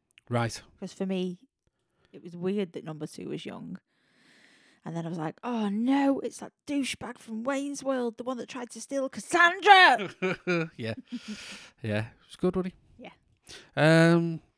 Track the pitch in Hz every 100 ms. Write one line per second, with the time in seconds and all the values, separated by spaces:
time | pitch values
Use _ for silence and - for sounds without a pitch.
0 | _ _ - 120 113 - - _ 185 -
1 | 190 190 185 180 262 _ _ _ _ _
2 | _ 190 175 170 180 202 180 147 160 156
3 | 156 - - 151 202 - - 185 _ _
4 | _ _ _ _ _ _ _ _ 165 170
5 | 165 175 156 - 240 240 208 208 240 277
6 | 277 269 254 - - - - 285 254 -
7 | - 240 - 220 240 277 285 277 269 262
8 | 240 220 247 247 208 262 240 226 - 277
9 | 269 - - 339 349 381 392 381 349 240
10 | 185 - 185 170 - 170 165 - 113 110
11 | - 247 - 214 - - - _ 110 104
12 | 113 - _ - 180 185 180 - _ -
13 | 254 - _ _ - - - - 151 165
14 | 165 170 170 165 -